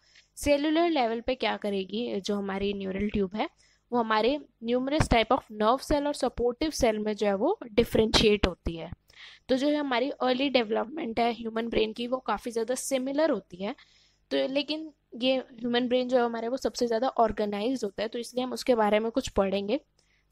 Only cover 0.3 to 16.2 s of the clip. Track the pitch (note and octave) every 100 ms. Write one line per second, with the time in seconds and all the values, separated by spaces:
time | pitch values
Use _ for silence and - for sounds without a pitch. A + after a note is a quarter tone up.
0.3 | - C#4+ C#4+ D4+ D#4 E4+ D4+ A3+ A#3 A#3
1.3 | B3+ A3 G#3 G#3 G3 F#3+ G#3 A#3+ G3+ F#3+
2.3 | G3+ G3 G3 G3+ G3+ F#3+ F#3+ G#3 G#3+ F#3
3.3 | A3 D4+ - _ _ _ A#3+ A3+ A3 A3+
4.3 | D4 - _ A3+ B3 C4 D4+ - A#3 A3
5.3 | B3 - G#3+ G#3+ C4 - D4 C#4+ D4 B3
6.3 | - A#3+ A#3+ D#4 - A#3+ G#3+ G#3+ G#3 G#3
7.3 | G3 C#4 G#4+ B3 G#3 A#3 A3+ A3 - A3
8.3 | G#3 F#3+ - - E3 E3 - _ - -
9.3 | - - B3+ C#4+ D4 C#4+ A#3+ C4+ - B3+
10.3 | B3+ C#4 B3+ G#3+ G#3+ A3+ D#4 A3+ A3+ A#3
11.3 | A3+ A3+ A3+ A#3 A3 G#3+ A3 A#3+ C4 -
12.3 | G#3 B3 A3+ A3 B3+ - C4+ C4 C#4 D#4+
13.3 | A3 - F3 G3+ C#4+ _ _ _ _ _
14.3 | C#4 C4+ C#4 C#4+ D#4 D#4+ _ _ A#3 B3+
15.3 | C4 - A3+ A#3+ A#3+ B3 B3+ B3 B3+